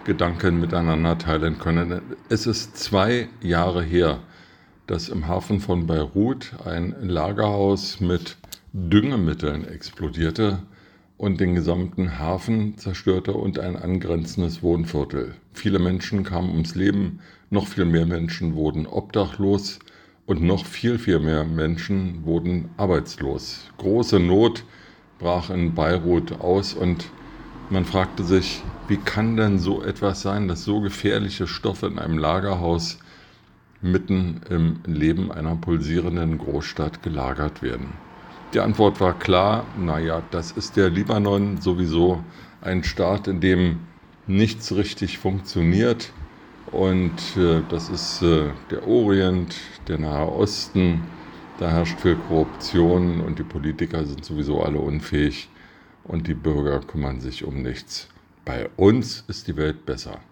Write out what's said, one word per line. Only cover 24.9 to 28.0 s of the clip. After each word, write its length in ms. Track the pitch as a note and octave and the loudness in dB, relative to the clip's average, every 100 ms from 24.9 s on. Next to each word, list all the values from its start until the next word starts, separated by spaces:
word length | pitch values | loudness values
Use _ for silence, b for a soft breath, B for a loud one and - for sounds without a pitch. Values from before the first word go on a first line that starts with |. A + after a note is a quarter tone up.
| B B _ | B B _
brach 320 | E2+ F2+ E2+ | -2 -2 -2
in 260 | F2+ E2+ E2 | -2 0 2
Beirut 640 | D#2 F2+ E2 F2 - - | 2 2 2 2 0 -6
aus 340 | F2 F#2+ G2 | 2 2 2
und 360 | - F2+ E2 - - B B B - - | -2 0 0 -4 -16 B B B -16 -4
man 140 | F#2+ | -2
fragte 400 | F2 G2 | 2 2